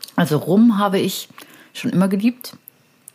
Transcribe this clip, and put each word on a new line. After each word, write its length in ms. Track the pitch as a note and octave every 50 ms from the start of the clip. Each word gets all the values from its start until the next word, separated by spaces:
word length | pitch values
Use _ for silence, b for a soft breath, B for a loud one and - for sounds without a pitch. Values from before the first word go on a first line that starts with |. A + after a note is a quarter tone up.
| - - -
Also 220 | - F3 - D3+
Rum 400 | C#3 - D3 F3+ G#3+ A#3 A#3+ G#3
habe 220 | G3 G#3 G3+ F#3+ G3
ich 300 | - F#3+ - - - - B B B B B B B B B
schon 180 | - - -
immer 160 | - F3 F#3+
geliebt. 500 | F#3+ G3+ G3 G#3+ B3 A#3+ - - - - - _ - _ _ _ _ _ _ _ - _